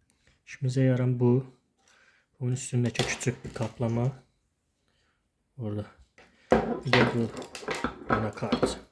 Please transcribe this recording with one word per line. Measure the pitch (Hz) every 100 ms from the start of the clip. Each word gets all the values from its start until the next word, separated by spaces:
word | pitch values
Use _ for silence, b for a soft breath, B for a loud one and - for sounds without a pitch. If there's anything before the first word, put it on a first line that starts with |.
| _ b b b -
İşimize | - 131 127
yaran | 131 123 127 123
bu. | 123 127 131 - _ _ b b b b b -
Bunun | 127
üstündeki | 127 - 120 120 - -
küçük | - 127 -
bir | -
kaplama. | - 110 - 117 117 127 - _ _ _ _ _ _ _ _ _ _ _ _ _ -
Orada. | 107 104 101 - _ _ B B B 107 113 - 127
Bir |
de | 120 123
bu | 120 113 - - - - - - - -
anakart. | 104 107 - 110 - - - -